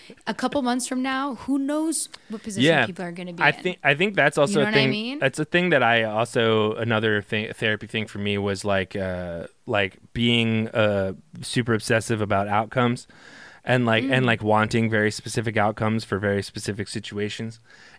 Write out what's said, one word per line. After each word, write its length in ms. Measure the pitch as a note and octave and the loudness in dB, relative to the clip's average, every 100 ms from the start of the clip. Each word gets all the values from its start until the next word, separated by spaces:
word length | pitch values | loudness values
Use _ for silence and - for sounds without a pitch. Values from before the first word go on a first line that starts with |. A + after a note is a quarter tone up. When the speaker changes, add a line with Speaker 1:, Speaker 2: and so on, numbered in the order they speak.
| - - - | -20 -12 -10
Speaker 1:
a 60 | |
couple 280 | G#3+ B3 D4 | -4 -2 -2
months 260 | B3 B3 B3 | 0 -2 -2
from 140 | B3+ | -4
now, 340 | C4 C4 C#4+ A3+ | -4 -4 -4 -6
who 220 | - C#4 | -4 -2
knows 480 | C#4 D4+ D#4+ D#4 - - - | -2 -2 -2 -4 -6 -12 -14
what 120 | G#3+ | -12
position 280 | A3 G3 E3 | -8 0 2
Speaker 2:
Yeah. 120 | D#3 G3 | 4 0
Speaker 1:
people 180 | F3 | -4
are 80 | F3 | -10
gonna 220 | E3+ F3+ | -10 -10
be 100 | E3+ | 0
Speaker 2:
I 60 | D3+ | 0
Speaker 1:
in? 60 | - | 2
Speaker 2:
think, 140 | F3+ F3 | -4 -2
I 100 | C#3+ | 0
think 220 | C#3+ G3 E3 | 2 2 2
that's 220 | C#3+ D#3 | 2 4
also 220 | C#3 G2+ | 2 4
Speaker 1:
You 60 | G#2 | 4
know 40 | |
Speaker 2:
a 20 | |
Speaker 1:
what 40 | C#3 | 4
I 40 | |
Speaker 2:
thing. 60 | C3+ | 2
Speaker 1:
mean? 280 | G#3+ A#3 C#4+ | 0 -4 -2
Speaker 2:
That's 200 | C3+ D3+ | -2 -2
a 60 | D3+ | 0
thing 260 | F3 F3+ | 2 4
that 120 | D3 | 4
I 200 | A#2 A#2 | 4 4
also, 720 | A2 G#2+ A#2+ B2+ A2+ A2 G#2+ A2+ | 2 0 0 2 4 4 2 0
another 460 | A2+ A2 A2 G#2+ | 0 2 2 0
thing, 300 | - A2 A2 | 0 -4 -4
therapy 360 | - A2+ G#2 G#2 | -2 -2 -2 -4
thing 200 | A2+ G#2 | -6 -6
for 120 | G2+ | -6
me 180 | G#2 G2+ | -4 -2
was, 260 | G2+ G2 | -2 -2
like, 320 | G#2 G2 F#2 G2+ | 0 -2 -2 -4
uh, 520 | F#2+ F2+ F2+ E2+ - _ - | -4 -4 -6 -8 -12 _ -2
like, 320 | G#2 G2 - - | 0 0 -4 -10
being, 560 | A#2 A#2+ A#2 A2+ A2+ A2 | 0 2 4 2 0 0
uh, 440 | A#2 G#2+ G2+ F#2+ - - - | 2 2 2 0 -4 -14 -14
super 320 | - B2+ A#2 | -6 -2 0
obsessive 480 | A2 - A2+ - A2 | 0 0 0 0 -2
about 260 | G2+ G2 G2+ | 0 0 0
outcomes. 600 | G#2 G#2+ C3 A#2+ A#2+ - - - - - - | 0 0 0 0 0 -8 -20 -20 -20 -20 -8
And, 220 | - B2+ A#2 | 0 2 4
like, 180 | A2 C3+ | 2 2
and, 180 | C3 | 2
Speaker 1:
Mm. 20 | B2+ | 2
Speaker 2:
like, 160 | A2 | 2
wanting 480 | G#2+ G#2+ G#2+ A#2 A2+ | 4 4 4 2 2
very 220 | A2 G#2+ | 2 2
specific 440 | - - - A2+ G#2+ | 0 -6 -4 -2 0
outcomes 480 | G#2 G#2 A2 A2 | 0 0 0 -2
for 140 | - G2 | -2 -2
very 240 | G2+ G2+ | 2 0
specific 460 | - G#2 G#2+ G2 G2 | -2 -6 -6 -6 -6
situations, 720 | A2 - G2+ G#2+ - A2+ A2+ - - - | -8 -8 -6 -6 -6 -10 -12 -20 -20 -20